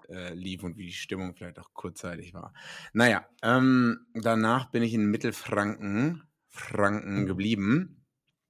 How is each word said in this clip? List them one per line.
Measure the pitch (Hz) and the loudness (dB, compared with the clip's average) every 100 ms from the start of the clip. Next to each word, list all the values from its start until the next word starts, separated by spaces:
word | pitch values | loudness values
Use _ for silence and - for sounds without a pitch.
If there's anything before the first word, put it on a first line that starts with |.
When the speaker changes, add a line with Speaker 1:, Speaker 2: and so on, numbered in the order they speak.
| - | -14
Speaker 1:
äh, | 92 87 | -14 -12
lief | 87 92 92 | -10 -10 -8
und | 90 82 | -8 -10
wie | 87 | -12
die | |
Stimmung | - - 95 92 85 | -12 -8 -6 -6 -10
vielleicht | 87 - | -16 -18
auch | - | -20
kurzzeitig | - 90 85 92 85 87 | -14 -12 -10 -12 -12 -14
war. | 90 - - - - - | -16 -18 -18 -18 -16 -4
Naja, | 110 120 101 - - | 6 6 6 -2 -4
ähm, | 117 127 131 127 120 - _ | 2 6 6 6 4 0 _
danach | 117 113 113 110 127 127 | -4 0 2 4 2 0
bin | 120 | -2
ich | 117 | 0
in | 113 104 | 2 2
Mittelfranken, | 104 117 - - 101 104 104 101 104 147 170 _ _ _ | 0 -2 -6 -4 0 0 -2 -4 0 0 -2 _ _ _
Franken | - - - 101 104 - 98 | -18 -8 0 2 2 -4 -2
Speaker 2:
Hm. | 95 | -2
Speaker 1:
geblieben | 92 104 107 98 147 185 - _ _ _ _ | 0 0 0 2 2 0 -12 _ _ _ _